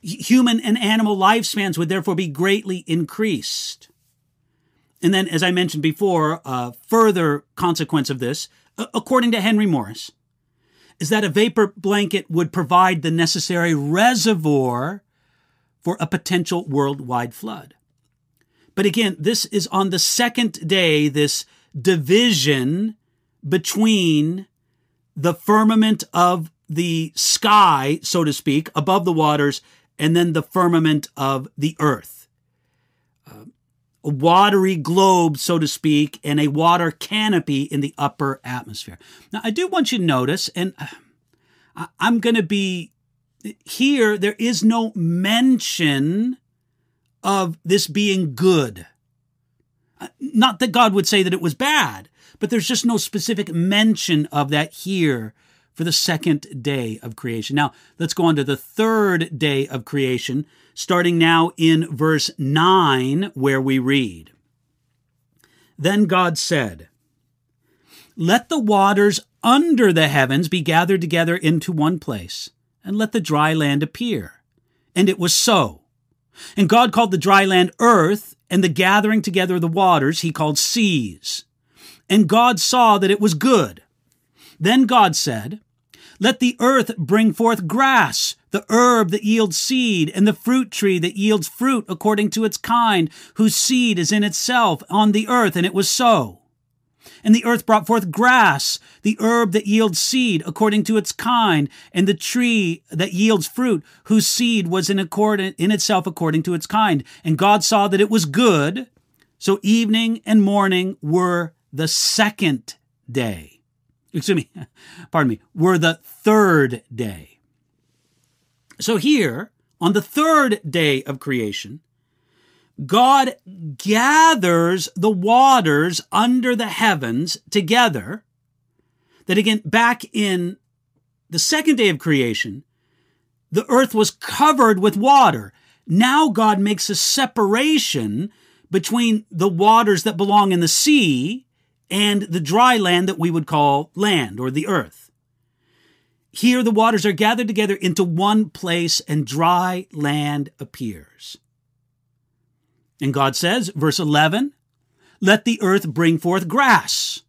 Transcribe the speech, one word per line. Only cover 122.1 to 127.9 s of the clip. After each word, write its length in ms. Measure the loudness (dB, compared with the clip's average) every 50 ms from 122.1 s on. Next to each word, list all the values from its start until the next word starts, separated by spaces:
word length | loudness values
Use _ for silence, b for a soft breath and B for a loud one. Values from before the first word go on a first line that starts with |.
| _ _ _ _ _ _ _ _ _ _ _ _ _ -14 -6
God 520 | 0 2 4 4 6 4 4 2 0 -4 _ _ -20 -18 -14 -14 -14 -14 -10
gathers 1120 | -2 0 2 2 4 4 4 6 6 6 4 2 2 2 2 2 2 2 0 -2 -4 -8 _
the 160 | -2 0 0
waters 880 | 0 0 0 2 4 6 6 6 6 4 4 2 2 2 0 0 -2 -6 -10 _
under 420 | 0 0 2 2 2 0 0 0 -2
the 140 | -2 -4 -6
heavens 720 | -4 0 0 0 0 0 -2 -4 -4 -4 -4 -4 -6 -10 _ _
together. 760 | -4 -4 0 2 2 2 2 2